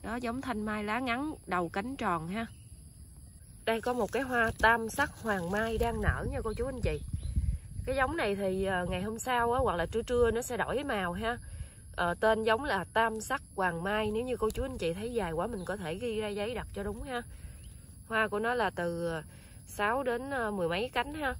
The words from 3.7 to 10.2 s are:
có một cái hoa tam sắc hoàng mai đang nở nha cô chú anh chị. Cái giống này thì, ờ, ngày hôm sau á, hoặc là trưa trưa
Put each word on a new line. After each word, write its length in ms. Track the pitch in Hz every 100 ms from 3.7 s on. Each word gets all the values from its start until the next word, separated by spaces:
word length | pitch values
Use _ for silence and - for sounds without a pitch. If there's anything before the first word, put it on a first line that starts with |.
| 226
có 120 | 247
một 180 | 247 196
cái 120 | 226
hoa 280 | 262 247 226 -
tam 300 | 214 226 226
sắc 220 | 240 294 -
hoàng 300 | 226 196 170
mai 260 | 202 226 220
đang 240 | 233 226
nở 240 | - - 220
nha 80 | 277
cô 100 | 220
chú 120 | 208 247
anh 160 | 262
chị. 180 | 180 151 - - - - - - - - -
Cái 100 | 269
giống 220 | 262 330
này 180 | 233 202
thì, 300 | 196 190 190
ờ, 200 | 185 180
ngày 120 | 180
hôm 180 | 202 220
sau 340 | 254 247 233
á, 60 | 233
hoặc 160 | 220 175
là 100 | 165
trưa 160 | 220
trưa 300 | 233 247